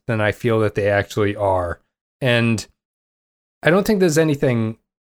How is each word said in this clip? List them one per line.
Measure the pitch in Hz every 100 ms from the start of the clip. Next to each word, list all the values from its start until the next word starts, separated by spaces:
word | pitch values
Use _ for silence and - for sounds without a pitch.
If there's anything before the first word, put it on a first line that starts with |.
| -
than | 113
I | 107
feel | - 120 110
that | 107 -
they | 101
actually | 101 98 - 101
are. | 101 101 92 87 85 _ _ _ _
And | 131 120 117 110 - _ _ _ _ _ _ _ _ _
I | 151
don't | 180 196
think | 208
there's | 185 151
anything | 156 139 143 120 110 113 _ _ _